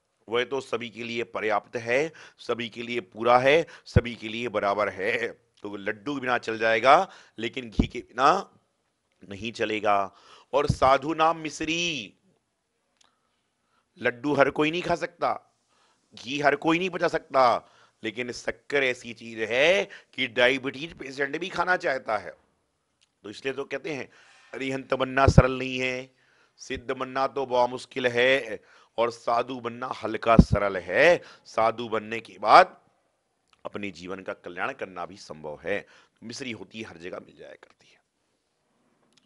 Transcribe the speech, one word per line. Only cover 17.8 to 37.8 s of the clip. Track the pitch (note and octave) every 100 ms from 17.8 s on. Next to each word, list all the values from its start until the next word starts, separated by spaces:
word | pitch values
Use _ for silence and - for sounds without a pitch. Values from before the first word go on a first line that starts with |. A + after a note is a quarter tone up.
| _ _
लेकिन | A2+ A#2 B2
शक्कर | A2+ - A2+ _ C#3+
ऐसी | C3 B2 A#2+
चीज | A2+ A#2 A2+
है | G#2+ A#2+ D#3 G3
कि | F#3+ - - - B2+
डायबिटीज | A#2+ B2 C3+ B2+ C3+ E3 D#3+
पेशेंट | C3+ C3 C#3 D3+
भी | -
खाना | - F3 F3+
चाहता | E3+ C3 - G#2+
है। | F2 - _ _ _ _ _ _ _ _
तो | G2+
इसलिए | G#2 C3+
तो | C3
कहते | C#3 C#3 -
हैं, | C#3 G#2+ _ _ _ _
अरिहंत | A#2 C3+ C3+ C3
बनना | C3 C3 C3 C3+
सरल | C3+ B2+ C3
नहीं | C3 B2+
है, | B2+ B2+ C3 _ _ _ _ _
सिद्ध | - C3 A#2+
बनना | B2+ C3 C3 C3+
तो | B2+ C3
बहुत | B2 B2
मुश्किल | B2+ - C3+ B2+
है, | A#2+ B2 C3+ A2+ G2+ - - _ -
और | A#2
साधु | A2+ - A#2+ B2 C3
बनना | A#2 A#2+ C3
हल्का | - A2 A2 - A2+
सरल | - G#2 G2+ F#2+
है। | F2 G2 D3+ E3+ - -
साधु | - - A2+ A2+ A#2+
बनने | G#2+ G#2+ A2+
के | A2 F#2
बाद | G#2+ C#3+ F#3 - _ _ _ _ _ _ _ _
अपने | - G#2 G2+
जीवन | E2+ F2+ F#2+
का | F#2+
कल्याण | G2+ F#2+ F2 G#2+
करना | - G2+ F2+ E2+
भी | F#2+
संभव | - D#2 D2+ D2
है। | E2 G2
तो | - - _ _ G#2+
मिश्री | A#2+ C3
होती | G#2 F#2 A2
है, | G#2+
हर | E2+
जगह | F2 F2+
मिल | - -
जाया | D2
करती | - - _